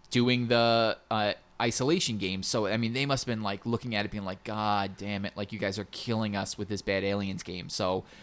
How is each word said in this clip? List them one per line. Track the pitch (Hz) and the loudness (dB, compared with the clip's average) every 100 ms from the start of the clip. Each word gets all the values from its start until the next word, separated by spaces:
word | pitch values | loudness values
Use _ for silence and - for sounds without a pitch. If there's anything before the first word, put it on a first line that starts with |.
| - | 0
doing | 123 123 123 120 | 4 4 4 4
the, | 117 117 117 110 - _ | 4 6 6 4 0 _
uh, | 110 104 - _ - | 0 0 -2 _ -2
Isolation | 120 - 131 180 139 107 | 0 2 2 2 2 -2
game. | 92 95 | -2 -2
So, | - 120 98 | 0 0 2
I | 113 | 0
mean, | 117 | 0
they | 127 139 | 0 0
must | 131 - | 0 -2
have | |
been, | 110 | -4
like, | 104 101 | -4 -4
looking | 117 117 123 | -2 -2 -2
at | 107 | -2
it | 101 | -2
being | 104 | -4
like, | 95 95 | -6 -8
"God | - 107 107 101 98 92 | -6 -2 2 2 0 -6
damn | 101 101 | -6 -4
it, | 101 - | -4 -6
like, | 101 | -6
you | 107 | -2
guys | 98 101 | -2 -2
are | 98 | -8
killing | - 123 110 107 101 | -8 -2 0 0 -2
us | 95 - | -4 -6
with | 98 | -4
this | 101 | -4
bad | - 98 | 0 0
Aliens | 98 101 98 95 | 2 0 -2 -6
game." | - 90 87 | -8 -8 -6
So | - 92 92 - - | -2 0 0 -4 -12